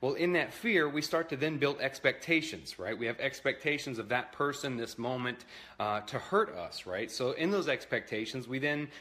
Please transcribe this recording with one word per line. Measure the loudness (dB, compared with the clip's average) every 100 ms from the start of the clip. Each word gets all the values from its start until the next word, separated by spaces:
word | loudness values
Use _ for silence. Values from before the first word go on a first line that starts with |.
Well, | 0
in | 2 4
that | 4 2
fear, | 0 2 4 4
we | 2
start | 2 2 0
to | 0
then | 0 4
build | 2 2
expectations, | -2 2 2 2 2 2 2 -4 -10 -6
right? | -4 -2
We | -2
have | 0
expectations | -2 0 -2 0 0 0 -2 -4
of | 0
that | 0 0
person, | 0 0 0 -2 -2
this | -4 -4
moment, | -2 -2 -2 -4 -10 -18 -14 -4
uh, | 0 0
to | -2 -6
hurt | 2 4 4
us, | 0 -8 -8 -4
right? | -4 -2
So | -2 -2
in | 2 2
those | 2 2
expectations, | 0 0 -2 -2 -4 -2 -6 -4
we | -2
then | 0 0 -4 -10